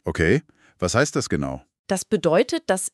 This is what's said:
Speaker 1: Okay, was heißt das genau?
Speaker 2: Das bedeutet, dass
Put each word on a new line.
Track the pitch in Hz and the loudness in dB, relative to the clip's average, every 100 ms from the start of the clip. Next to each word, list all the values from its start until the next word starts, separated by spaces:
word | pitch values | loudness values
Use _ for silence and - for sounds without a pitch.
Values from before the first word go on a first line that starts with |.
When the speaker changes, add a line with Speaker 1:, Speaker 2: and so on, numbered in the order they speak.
Speaker 1:
Okay, | - 80 82 135 - _ _ - | -6 0 4 2 0 _ _ -6
was | 90 | 0
heißt | 117 147 151 | 2 0 -2
das | - | -4
genau? | 80 67 67 _ _ - | -4 -4 -8 _ _ -6
Speaker 2:
Das | 190 | -4
bedeutet, | - 214 165 170 - 330 - | -2 -2 2 2 0 -2 -4
dass | 190 - | -4 -4